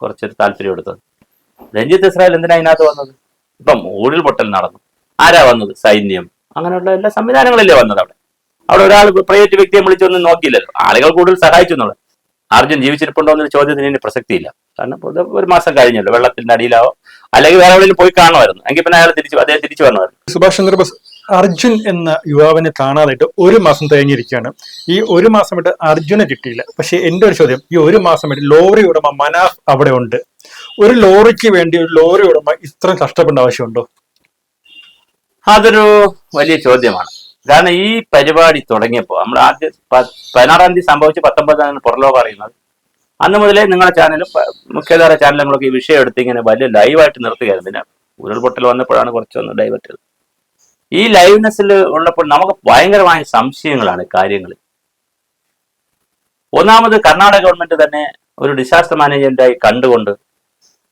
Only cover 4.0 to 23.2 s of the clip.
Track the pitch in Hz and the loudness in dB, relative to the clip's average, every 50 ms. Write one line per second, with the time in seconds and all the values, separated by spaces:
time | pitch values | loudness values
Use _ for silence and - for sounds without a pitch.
4 | 113 139 156 175 151 135 - - 113 104 98 92 90 85 - _ _ _ _ _ | -4 -2 -2 -2 -2 -2 -2 -4 -4 -4 -4 -4 -6 -6 -10 _ _ _ _ _
5 | _ _ _ - 156 170 170 165 139 123 120 113 104 98 - - - 110 104 104 | _ _ _ 0 2 4 4 4 4 4 2 0 -4 -8 -8 -2 0 0 0 0
6 | 101 98 92 90 87 - _ _ _ _ - 151 170 175 185 180 180 190 190 185 | -2 -4 -6 -8 -10 -12 _ _ _ _ -12 -10 -8 -6 -6 -6 -4 -4 -4 -2
7 | 208 208 - 214 220 240 262 262 254 247 240 226 208 180 151 127 117 107 101 95 | -4 -4 -4 -4 -4 -2 0 0 0 2 2 2 4 4 4 4 2 2 -2 -4
8 | 92 - _ _ _ _ _ _ _ _ _ _ _ - - 190 196 196 208 208 | -6 -6 _ _ _ _ _ _ _ _ _ _ _ 0 2 2 4 4 4 4
9 | 208 208 185 190 190 - 196 202 208 196 196 196 190 185 196 202 190 190 185 180 | 4 4 2 0 0 2 2 2 2 2 2 0 2 2 2 2 2 2 0 0
10 | 190 180 185 180 170 170 170 170 160 135 117 - - - - - 92 - 107 123 | 0 0 0 0 0 0 0 0 0 -2 -2 -2 -4 -4 -6 -4 -2 0 0 2
11 | 143 160 165 180 180 185 185 180 - - 170 175 180 175 165 131 110 98 - - | 2 2 2 2 2 2 2 2 2 2 4 2 2 2 -2 -4 -6 -6 -8 -12
12 | _ _ _ _ _ _ _ _ _ - 110 120 135 147 156 139 127 143 147 143 | _ _ _ _ _ _ _ _ _ -2 0 0 0 0 -2 -2 -2 -2 -2 -4
13 | 156 156 147 160 151 156 156 151 151 143 - 143 143 147 147 139 139 139 139 - | -6 -6 -4 -2 0 0 0 0 -2 -2 -2 -2 0 -2 -2 -4 -4 -4 -4 -6
14 | - 107 - 127 - - 101 85 78 69 - _ _ _ _ - - 127 - - | -6 -8 -10 -8 -6 -6 -6 -6 -8 -12 -20 _ _ _ _ -12 -12 -10 -12 -12
15 | - - 151 175 175 - 202 196 190 180 175 170 - 165 139 139 123 123 117 107 | -12 -10 -8 -8 -8 -6 -6 -6 -2 0 0 0 0 0 0 0 0 0 -2 -4
16 | 95 101 117 120 123 123 - 120 117 117 117 113 120 120 117 117 123 - - _ | -4 -2 -2 0 -2 -2 -4 -6 -4 -4 -2 -2 -2 0 0 0 0 0 -4 _
17 | _ _ - _ _ _ - 131 143 160 180 185 180 180 185 190 196 190 185 170 | _ _ -20 _ _ _ 0 2 2 4 4 6 6 6 6 6 4 2 2 2
18 | 180 180 - 185 170 165 170 139 113 101 92 - - - 143 170 165 170 175 165 | 0 2 2 2 2 4 4 2 2 0 0 -4 -8 -6 -6 -4 -2 0 2 2
19 | 170 170 - 156 151 - 151 131 - 147 151 151 147 - 151 - 151 123 110 95 | 2 2 0 -4 -6 -4 -4 -2 -2 -2 -2 -4 -6 -8 -4 0 0 0 0 0
20 | 92 - _ _ _ - - 170 185 190 - 202 190 190 190 185 180 - - _ | -4 -6 _ _ _ -6 -2 0 0 0 2 0 -2 0 0 0 -2 -4 -8 _
21 | _ _ _ _ - - 196 180 196 185 170 - 254 240 220 214 220 202 180 170 | _ _ _ _ -6 -2 0 0 0 0 -2 -2 -2 -2 -2 -2 -4 -6 -6 -6
22 | 165 160 156 165 - 156 143 147 151 160 160 160 160 156 - - 135 135 139 151 | -4 -4 -6 -6 -6 -2 0 2 2 2 2 0 -2 -4 -4 -4 -4 -2 0 0
23 | 151 139 131 - | 0 0 0 -2